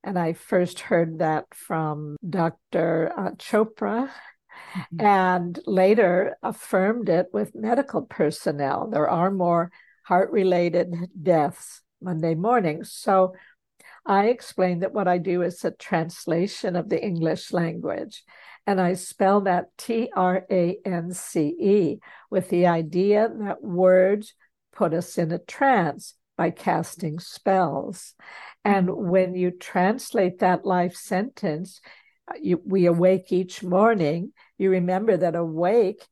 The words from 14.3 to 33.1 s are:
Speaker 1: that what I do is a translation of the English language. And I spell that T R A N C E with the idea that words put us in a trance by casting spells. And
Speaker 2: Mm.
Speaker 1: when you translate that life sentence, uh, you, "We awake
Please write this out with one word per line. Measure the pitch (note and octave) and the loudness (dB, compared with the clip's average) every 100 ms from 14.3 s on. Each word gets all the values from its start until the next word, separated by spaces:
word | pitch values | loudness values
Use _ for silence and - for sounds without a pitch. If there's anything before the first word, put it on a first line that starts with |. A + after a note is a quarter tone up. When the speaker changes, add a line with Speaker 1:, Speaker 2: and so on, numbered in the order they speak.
| B3 - - F#3 E3+ | 0 -6 -2 0 0
Speaker 1:
that | F#3 | -4
what | A3 F#3 | -2 0
I | F3+ | 0
do | E3+ F3+ | 0 -2
is | E3+ - | -2 -4
a | - | -8
translation | - - F3 E3 - - E3 G3 - G#3 F3 | -8 -2 -2 -2 -8 -4 -2 -2 -4 -4 -4
of | G3+ | -2
the | - | -4
English | G#3 E3+ E3 D#3 - | -2 -2 -2 -4 -4
language. | F3+ E3 E3+ - - - - _ - - - - | -2 -2 -4 -6 -6 -8 -14 _ -20 -20 -10 -2
And | F#3+ | 0
I | F3 | 0
spell | F#3 - - G3 G3+ | -2 -8 0 2 4
that | G3 F3+ - - | 2 -2 -2 -14
T | - A3+ A3+ - | -4 -2 -2 0
R | F3+ F#3 F#3 | 0 0 0
A | F#3+ F3 G3 | 0 0 -2
N | G3 F3 E3+ | -6 -6 -6
C | F3+ - F3 D3+ E4+ | -10 -6 -2 -2 0
E | G#3 G3+ E3 - - - _ | 2 4 2 -2 -12 -20 _
with | G3 F3+ | -4 0
the | F3 F3+ | 2 2
idea | E3+ D#3+ F3 G3 G#3 A3+ A3+ | 2 -2 0 2 2 2 -2
that | G#3 - | -8 -8
words | A3 F3 F#3 F#3 F#3 G#3 G#3+ _ _ _ _ | -6 4 6 6 6 2 -6 _ _ _ _
put | - F3 | -4 -2
us | E3+ F3 - | -2 -4 -4
in | E3 | -2
a | F3 | -4
trance | - - C#4 A#3+ E3 - - _ _ - | -10 0 2 4 2 -4 -16 _ _ -2
by | F3 | -2
casting | F3 - E3+ E3 - D#3+ D#3+ | -2 -2 -2 -2 -8 -8 -8
spells. | - - - F#3+ E3 C#3 - - - _ - - - - G#3 | -12 -6 0 2 0 -2 -8 -12 -18 _ -20 -20 -20 -4 0
And | G3 F3+ | 2 2
Speaker 2:
Mm. | - F#3 | -2 2
Speaker 1:
when | F#3 F#3 F3+ | 2 2 0
you | F3+ | -2
translate | F3+ - F#3+ F#3 - - A#3 F3+ F3+ | -4 -4 0 2 0 -4 0 0 2
that | F#3 F3 F#3+ | 2 2 0
life | F3+ F3+ - | 0 0 -4
sentence, | - F#3 A#3+ - G3 D3+ G3+ - - - _ _ - | -6 -4 -4 -6 -6 -4 -8 -16 -20 -20 _ _ -16
uh, | - | -8
you, | - F3+ - | -2 -2 0
"We | F#3+ F3 | 2 4
awake | E3+ F#3 | 6 4